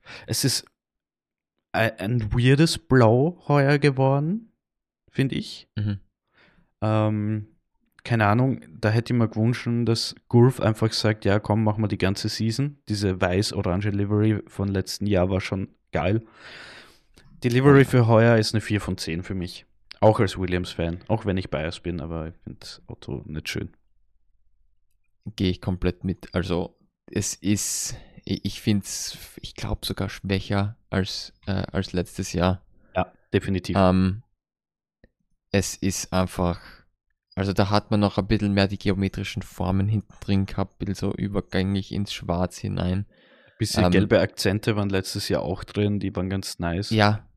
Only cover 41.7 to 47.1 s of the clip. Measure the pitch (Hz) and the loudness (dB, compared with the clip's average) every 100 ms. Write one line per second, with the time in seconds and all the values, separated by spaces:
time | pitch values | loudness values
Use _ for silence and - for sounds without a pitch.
41.7 | 98 95 - 101 - 98 90 92 - 101 | -2 -4 -6 -6 -8 -4 -2 -2 -4 -6
42.7 | 95 90 92 104 _ _ _ _ - 104 | -4 -2 -2 -6 _ _ _ _ -6 -4
43.7 | - 90 92 104 104 95 - 104 104 - | 2 4 4 4 2 2 -2 -2 -2 -2
44.7 | 107 101 95 95 101 - 90 - 92 - | -2 0 -2 -4 -6 -4 -2 -2 -6 -6
45.7 | - 104 104 98 95 92 98 98 - 85 | -2 0 0 -4 -4 -4 -4 -6 -6 -4
46.7 | 85 101 110 104 | -4 -2 2 2